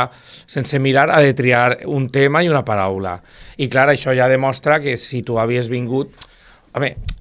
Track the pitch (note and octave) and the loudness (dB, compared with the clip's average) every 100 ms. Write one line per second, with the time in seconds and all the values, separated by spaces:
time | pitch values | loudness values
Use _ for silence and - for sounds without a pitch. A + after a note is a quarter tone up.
0 | B2 - - - - C#3 B2+ C#3 C3+ C3+ | 0 -6 -20 -20 -10 -8 -4 -2 2 2
1 | D#3 D#3+ C#3+ B2+ B2+ A#2+ A#2+ B2 - C#3+ | 4 4 4 2 2 2 2 0 -4 -4
2 | C3 C#3 C#3 D#3 F3 C#3+ A2 G#2 F#2+ F#2+ | -2 2 2 2 0 0 0 -2 -2 -2
3 | F#2+ F2 - - - - C3 C3 C#3 C3+ | -6 -8 -14 -20 -16 -8 -2 2 4 2
4 | C3+ B2+ B2+ C3 C3+ B2+ D3+ D3+ C#3 A#2 | 0 2 4 2 0 -2 0 0 -2 -6
5 | - B2+ A2 A2+ A2+ B2 A#2 B2 A#2+ C3 | -6 -8 -4 -2 0 -2 -2 -4 -4 -4
6 | C#3+ - - _ - - _ B2 C#3 - | -6 -10 -16 _ -20 -20 _ -4 -4 -6
7 | - - | -10 -10